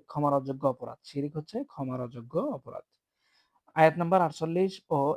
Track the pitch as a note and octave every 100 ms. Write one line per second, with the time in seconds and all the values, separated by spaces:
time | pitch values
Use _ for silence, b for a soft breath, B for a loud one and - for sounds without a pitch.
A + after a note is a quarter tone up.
0 | - D3 D3 C#3 C3+ C3+ C3+ B2 A#2+ A#2+
1 | - C#3+ D3 D#3 D3+ A#3 C#4 - C3 B2+
2 | B2 B2 A#2+ D#3+ C#4+ C#3+ - - - _
3 | _ _ _ _ _ _ _ D#3+ D#3+ E3+
4 | E3+ F#3 E3 - E3 F3 F#3+ F#3+ - D3
5 | C#3+